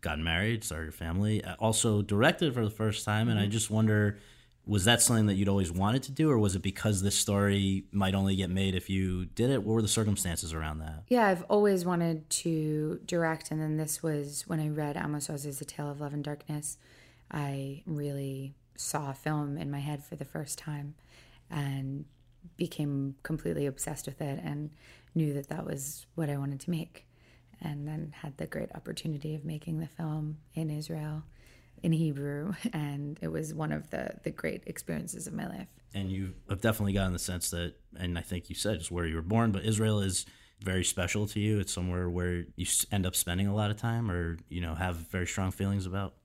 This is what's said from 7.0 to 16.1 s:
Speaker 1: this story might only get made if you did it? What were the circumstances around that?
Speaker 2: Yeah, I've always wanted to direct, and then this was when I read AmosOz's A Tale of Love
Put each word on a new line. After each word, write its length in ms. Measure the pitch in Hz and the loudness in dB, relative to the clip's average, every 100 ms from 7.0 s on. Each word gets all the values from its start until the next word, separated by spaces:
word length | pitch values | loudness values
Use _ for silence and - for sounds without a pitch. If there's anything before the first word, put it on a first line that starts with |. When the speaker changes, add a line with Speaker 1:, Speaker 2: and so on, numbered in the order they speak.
Speaker 1:
this 140 | 98 - | 2 2
story 680 | - 101 101 98 98 95 - | 2 4 6 4 4 2 0
might 240 | 98 95 | 0 2
only 220 | 98 98 95 | 4 4 2
get 140 | 92 | 2
made 240 | 92 98 | 2 2
if 140 | 90 - | 0 0
you 340 | 95 95 90 92 | 0 2 0 -4
did 240 | - 120 | 0 2
it? 120 | 135 | 2
What 100 | 101 | 2
were 80 | 113 | 2
the 60 | 107 | 4
circumstances 640 | - 107 98 92 82 80 | 4 4 2 0 -2 -4
around 260 | 80 78 78 | -4 -4 -4
that? 240 | 78 78 - | -6 -10 2
Speaker 2:
Yeah, 180 | 247 214 | 4 6
I've 160 | 180 | 4
always 400 | - 208 208 190 | 4 4 6 4
wanted 440 | 175 175 170 165 156 | 2 2 2 0 -2
to 680 | - 170 160 151 151 151 175 - | -2 0 0 2 0 0 -4 -2
direct, 440 | 175 165 160 - | 2 2 0 -4
and 100 | 156 | -2
then 160 | 156 156 | 0 0
this 260 | 156 - | 0 -2
was 400 | 165 151 143 143 - | 0 -2 -4 -8 -4
when 140 | 165 | -2
I 80 | 151 | 0
read 260 | 151 147 143 | 0 -2 -2
AmosOz's 640 | 151 147 147 147 143 135 | -2 -2 -4 -6 -6 -8
A 40 | |
Tale 260 | 147 - 147 | -10 -6 -6
of 100 | 143 | -4
Love 120 | 147 | -4